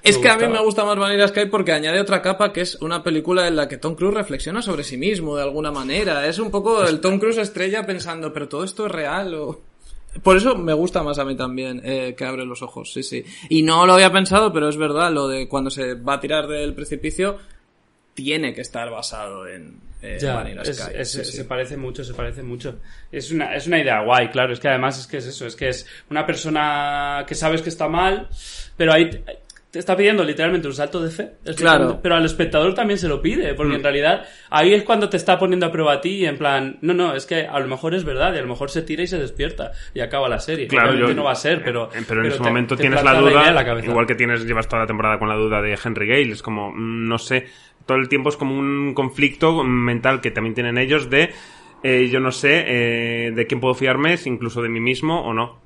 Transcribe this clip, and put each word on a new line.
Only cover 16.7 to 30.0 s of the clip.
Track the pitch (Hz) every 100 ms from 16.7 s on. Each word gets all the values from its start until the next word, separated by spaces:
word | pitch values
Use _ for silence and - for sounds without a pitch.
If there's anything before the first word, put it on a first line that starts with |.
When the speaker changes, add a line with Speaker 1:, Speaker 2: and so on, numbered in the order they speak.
| 143
Speaker 1:
precipicio, | 147 139 156 170 196 202 - - _ _ _ _ _
tiene | - 135 156 139
que | 120
estar | 123 117 117
basado | 110 - 110 104 98 92
en, | 92 78 - - -
eh, | 104 101
Speaker 2:
Ya, | 135 117
Speaker 1:
Vanilla | - -
Speaker 2:
es, | - 131
Speaker 1:
Sky, | 92 -
Speaker 2:
es, | 120
Speaker 1:
sí, | 120
Speaker 2:
se | -
Speaker 1:
sí. | 139 131
Speaker 2:
parece | 127 127 143
mucho, | 131 123
se | 123
parece | - 117 120
mucho. | 123 123 139 117 - - -
Es | 139 139
una, | 160 143 135
es | 151
una | 165
idea | 135 110
guay, | 107 123 117
claro, | 135 127
es | 120
que | 147
además | 131 131 131
es | -
que | 143
es | 123
eso, | 135 120
es | -
que | 135
es | 123 - - -
una | 151 156
persona | 165 156 156 151 147 143 143 143 143 143
que |
sabes | 139 156 160
que | 160
está | 160 156
mal, | 165 190 196 - - - - - -
pero | 165
ahí | 160 165
te, | - - - _ - _
te | 165
está | 190
pidiendo | 180